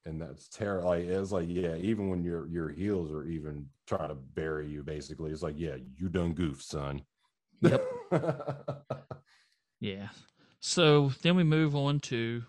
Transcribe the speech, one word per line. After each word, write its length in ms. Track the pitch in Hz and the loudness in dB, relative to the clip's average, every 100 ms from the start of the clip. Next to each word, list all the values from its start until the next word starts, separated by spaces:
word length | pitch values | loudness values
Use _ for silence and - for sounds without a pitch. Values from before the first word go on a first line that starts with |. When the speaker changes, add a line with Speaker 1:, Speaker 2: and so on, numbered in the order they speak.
| 82 | -8
Speaker 1:
And 140 | 80 | -8
that's 280 | 78 69 - | -8 -12 -18
ter-, 320 | - 101 95 | -6 -2 0
like, 200 | 90 87 87 | 2 2 2
it's 260 | 95 98 | -2 0
like, 160 | 98 85 | -2 0
yeah, 280 | 87 87 82 | 0 -2 -2
even 320 | 95 113 98 | 0 0 0
when 140 | 90 | 0
your, 240 | 87 85 76 | -2 -4 -4
your 220 | 85 78 | -4 -4
heels 420 | 71 98 98 82 | -4 0 0 -2
are 120 | 76 73 | -6 -6
even 420 | 82 76 73 69 _ - | -6 -6 -8 -12 _ -6
trying 220 | 98 78 | -4 -4
to 60 | 73 | -8
bury 520 | 65 69 80 78 76 | -10 -6 -4 -4 -4
you, 160 | 73 | -8
basically, 480 | 71 76 73 80 80 | -6 -8 -8 -8 -6
it's 100 | 78 | -4
like, 120 | 85 76 | -6 -4
"Yeah, 180 | 82 67 64 65 | -6 -6 -12 -6
you 120 | 90 | -2
done 240 | 87 85 | 0 0
goofed, 300 | 80 85 67 | 0 -2 -2
son." 400 | - 76 69 69 - _ _ _ _ _ | -8 -6 -4 -6 -10 _ _ _ _ _
Speaker 2:
Yep. 240 | 170 - 508 494 - | 4 4 0 -8 -2
Speaker 1:
<laughs> 720 | 180 165 139 - 139 - - - - - - _ _ _ _ _ _ | 0 0 -4 -6 -8 -8 -10 -10 -12 -10 -16 _ _ _ _ _ _
Speaker 2:
Yeah. 280 | 110 95 101 - - _ _ _ | -8 -8 -10 -14 -20 _ _ _
So 500 | - - 156 147 139 131 | -4 6 8 8 6 2
then 120 | 170 180 | 4 6
we 80 | |
move 320 | 165 156 156 143 | 6 6 4 4
on 240 | 139 143 | 2 2
to 420 | - 120 113 120 | 0 -2 0 -2